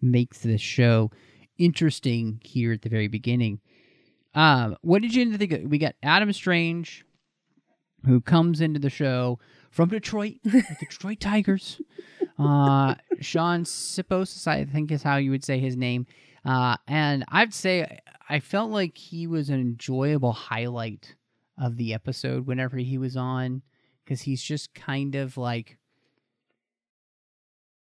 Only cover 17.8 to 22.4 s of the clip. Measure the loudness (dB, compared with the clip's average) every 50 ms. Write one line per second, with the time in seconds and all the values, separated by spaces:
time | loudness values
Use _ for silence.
17.8 | -2 -4 -8 -16 _ -20 -20 _ _ -4 -4 -4 -2 -2 -2 -2 -2 -2 -2 -2
18.8 | -2 -2 -4 -10 -16 -12 -10 -8 -6 -4 -2 -2 -2 0 0 0 0 -2 -4 -6
19.8 | -6 -4 -2 0 0 0 2 2 2 0 -2 -4 -6 -6 -6 -4 -4 -6 -6 -6
20.8 | -8 -8 -10 -12 -18 -20 -20 _ _ _ _ _ _ _ _ -6 -6 -4 -4 -4
21.8 | -4 -4 -4 -4 -6 -8 -8 -6 -6 -4 -4 -4